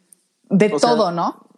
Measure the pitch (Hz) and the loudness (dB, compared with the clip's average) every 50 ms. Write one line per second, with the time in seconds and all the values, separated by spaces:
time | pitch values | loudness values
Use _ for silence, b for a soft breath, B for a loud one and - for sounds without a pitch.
0 | _ _ _ _ _ _ _ _ _ - - 190 208 208 160 147 - 240 240 220 | _ _ _ _ _ _ _ _ _ -2 0 2 2 0 0 0 0 0 2 0
1 | 214 180 170 170 175 220 - - _ _ _ | 0 -2 -4 -4 -6 -6 -8 -10 _ _ _